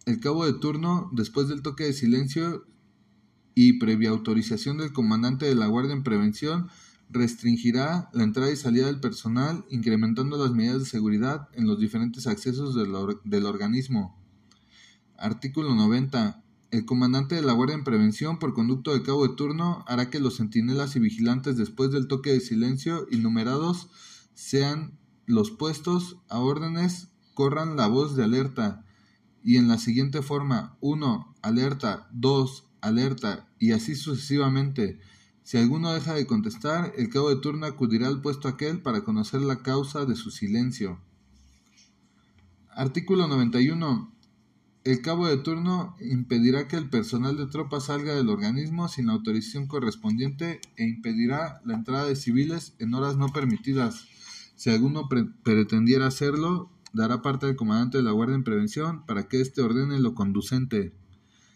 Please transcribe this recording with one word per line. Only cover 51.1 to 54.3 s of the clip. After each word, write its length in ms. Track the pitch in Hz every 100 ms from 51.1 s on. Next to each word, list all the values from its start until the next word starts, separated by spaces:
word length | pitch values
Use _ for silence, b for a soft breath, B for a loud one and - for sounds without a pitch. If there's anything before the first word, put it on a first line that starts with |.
| 113 117 143 160 -
la 120 | 117 113
entrada 300 | 113 139 143
de 120 | 127
civiles 580 | 120 123 151 165 - -
en 140 | 113
horas 220 | 127 143 139
no 140 | 139
permitidas. 760 | 147 131 104 135 135 117 - - B B